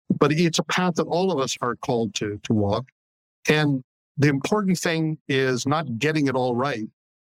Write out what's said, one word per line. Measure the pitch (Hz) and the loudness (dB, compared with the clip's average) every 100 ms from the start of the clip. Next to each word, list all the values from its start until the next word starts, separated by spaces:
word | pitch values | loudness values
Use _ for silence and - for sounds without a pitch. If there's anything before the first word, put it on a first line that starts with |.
| - - | -4 2
But | 147 | 2
it's | 156 175 160 | 4 2 0
a | |
path | - - 180 | -2 -2 0
that | 165 160 | 0 -2
all | 160 190 | 0 0
of | 156 | 0
us | 135 - | -2 -2
are | 127 110 | -4 -4
called | - 120 113 | -2 -2 -2
to, | - 107 104 | -4 -6 -6
to | - | -2
walk. | 110 101 107 131 _ _ _ _ _ - | 0 2 0 -4 _ _ _ _ _ 0
And | 151 151 135 - _ _ - | 2 2 0 -4 _ _ 0
the | 143 | 2
important | 139 - 214 190 180 | 2 0 0 2 0
thing | 180 160 160 156 - | 0 0 -2 -4 -2
is | 139 131 127 135 | 0 0 0 0
not | 151 147 113 | -2 -2 -2
getting | 143 156 139 | -2 0 0
it | 127 | 0
all | 127 | 0
right. | 120 139 123 107 - _ _ _ | 0 -2 -4 -8 -12 _ _ _